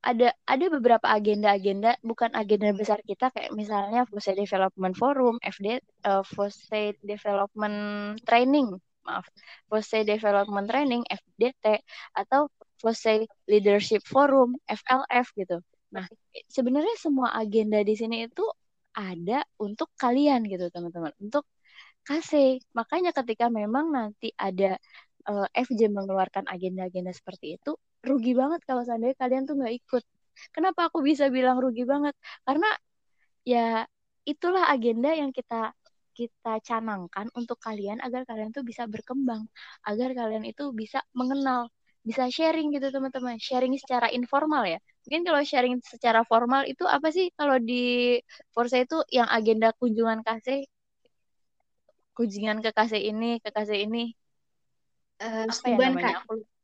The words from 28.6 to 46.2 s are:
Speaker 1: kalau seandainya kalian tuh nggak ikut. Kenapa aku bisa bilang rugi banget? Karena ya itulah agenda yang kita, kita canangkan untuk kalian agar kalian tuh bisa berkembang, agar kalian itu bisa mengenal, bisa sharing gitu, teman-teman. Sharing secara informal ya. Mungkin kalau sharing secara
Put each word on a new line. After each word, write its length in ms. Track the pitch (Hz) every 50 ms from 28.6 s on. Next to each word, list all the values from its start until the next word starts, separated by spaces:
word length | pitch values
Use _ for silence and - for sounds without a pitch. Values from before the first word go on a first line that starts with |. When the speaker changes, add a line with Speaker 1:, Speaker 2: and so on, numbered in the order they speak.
| _
Speaker 1:
kalau 240 | - 262 254 240
seandainya 320 | 240 233 226 226 247 269 _
kalian 320 | 269 254 254 262 269 269
tuh 80 | 302 277
nggak 160 | 269 226 233 247 _
ikut. 240 | _ - 247 - _ _ _ _ _ _ - - - _
Kenapa 320 | - 320 381 359 - 339
aku 160 | 330 _ 339 269
bisa 240 | 277 311 269 285
bilang 320 | 277 247 262 254 254 254 254
rugi 240 | 254 262 233 226 247
banget? 320 | 233 277 285 294 294 277 _ _ - - - _
Karena 240 | - 269 311 370 427 - - _ _ _ _ _ _ _ _ _ _ _ _ _
ya 400 | 240 247 240 233 226 226 220 226 - _ _ _ _ _ _ _
itulah 480 | - 294 _ - 349 370 381 349 330
agenda 400 | 294 262 220 233 226 226 233 285
yang 240 | 320 320 294 277 262
kita, 400 | - 247 _ 233 226 226 220 - _ _ _ _ _ _ _ _
kita 480 | - 240 226 _ _ _ 226 233 254 _
canangkan 720 | - 240 226 226 226 208 196 180 170 - 196 208 226 _
untuk 240 | 240 240 233 240 _
kalian 400 | - 226 220 208 202 202 208 233
agar 240 | - 247 233 247 254 _
kalian 240 | 233 220 214 220 226
tuh 80 | 285 269
bisa 240 | 233 220 - 240
berkembang, 640 | 226 208 226 - - 247 269 277 247 226 220 220 220 _ - - - - - _
agar 320 | 214 208 214 240 262 262
kalian 320 | 247 233 220 220 220 214
itu 240 | 226 220 - 285 285
bisa 320 | 254 214 220 214 - 269 - _ _ 254
mengenal, 480 | 247 254 269 277 277 269 254 247 240 233 _ _ _ _ _ _ _
bisa 240 | 220 226 - 254 254
sharing 400 | 254 - 320 320 320 320 311 302 294
gitu, 160 | 285 254 277 262
teman-teman. 460 | 277 262 269 254 262 247 247 233 220 -
Sharing 320 | - 262 254 254 254 254 277
secara 320 | - - 254 247 233 226 -
informal 560 | 247 247 - - 277 302 311 302 285 233 185
ya. 100 | 165 - _ _ _ _ _
Mungkin 200 | - 269 320 349
kalau 160 | 359 330 285 294
sharing 360 | 294 - 269 247 254 247 254 -
secara 400 | - - 233 - 240 226 226